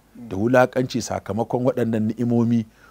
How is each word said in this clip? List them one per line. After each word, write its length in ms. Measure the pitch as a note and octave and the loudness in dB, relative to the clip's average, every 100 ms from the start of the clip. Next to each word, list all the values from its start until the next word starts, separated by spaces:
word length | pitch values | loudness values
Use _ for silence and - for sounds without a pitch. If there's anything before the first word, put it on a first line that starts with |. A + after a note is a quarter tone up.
| _ - | _ -20
da 200 | A#2 F#2+ | -12 -4
wulaƙanci 640 | A2+ B2+ B2+ - B2+ A#2+ | 2 4 4 2 -2 -4
sakamakon 640 | G#2 F#2+ - G2+ A2+ B2+ B2 | -6 -8 -6 -6 -4 -2 -2
waɗannan 360 | B2 A2+ A2 A2 A#2 | 0 -2 0 -2 -2
ni'imomi 500 | A#2+ A#2+ A#2 A#2 G#2+ _ - | 0 2 2 0 -2 _ -20